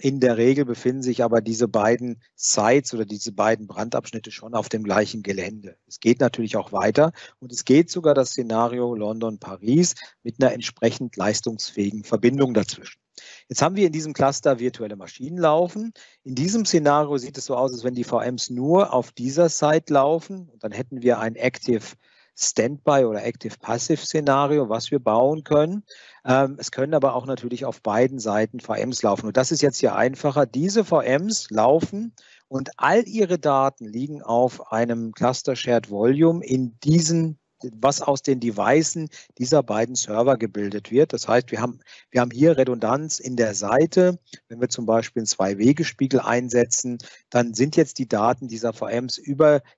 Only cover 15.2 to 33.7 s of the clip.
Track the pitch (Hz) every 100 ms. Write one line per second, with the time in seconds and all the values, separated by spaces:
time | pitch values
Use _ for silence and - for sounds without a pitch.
15.2 | 135 180 160 156 175 208 226 - - _
16.2 | 131 127 170 226 208 170 147 147 147 143
17.2 | 127 139 - 123 135 123 120 123 120 120
18.2 | 117 127 - 123 139 180 202 127 - -
19.2 | 127 143 170 - 151 156 - 143 139 160
20.2 | - 190 170 _ 110 104 127 131 123 113
21.2 | 110 113 123 - - 113 - - _ _
22.2 | _ - - - 117 143 - 139 120 104
23.2 | 113 - 110 - - 120 - 156 - 156
24.2 | 143 135 143 147 117 113 - 139 120 110
25.2 | 135 156 143 147 156 208 - - - -
26.2 | 127 131 135 139 - - 139 156 135 123
27.2 | 120 131 120 120 127 - 110 107 131 131
28.2 | 107 104 107 127 - 107 127 127 110 98
29.2 | 107 101 127 160 147 - 120 98 120 135
30.2 | 147 139 127 127 180 214 190 160 120 139
31.2 | 196 214 - 110 117 156 - 202 233 _
32.2 | _ _ _ 135 139 - 139 202 202 220
33.2 | 185 180 147 135 135